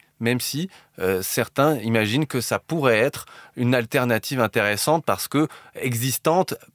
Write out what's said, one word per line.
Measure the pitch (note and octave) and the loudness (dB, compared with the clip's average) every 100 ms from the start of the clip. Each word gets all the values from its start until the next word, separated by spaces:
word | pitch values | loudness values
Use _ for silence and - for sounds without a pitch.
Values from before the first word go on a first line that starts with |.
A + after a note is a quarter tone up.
| _ - | _ -4
même | A#2 B2 | -2 0
si, | - C#3 F#3 - _ - | -2 -6 -8 -10 _ -6
euh, | F#2 F#2+ | -2 -2
certains | F#2+ - A#2 - D3 D3 | -2 -4 -2 2 2 2
imaginent | G#2+ A2+ G#2+ B2 D#3 | 0 0 2 0 -2
que | C3 | -4
ça | A2+ G#2 | -2 -4
pourrait | - E3 C3+ A2 | -2 0 2 4
être | C3 - - - - - | 2 -2 -12 -20 -14 -4
une | B2 | 0
alternative | B2+ A2+ C#3+ B2 A2 - C3+ | 0 0 0 2 0 0 0
intéressante | A2 - G#2 G#2 - D#3+ | 0 2 0 0 0 0
parce | - G2 - | 0 -4 -2
que | C#3+ D3+ - - | 0 0 -4 -20
existante, | - C3+ A#2 B2+ B2+ - E3+ F#3 - - | -8 -4 -2 -2 -2 2 2 2 -4 -12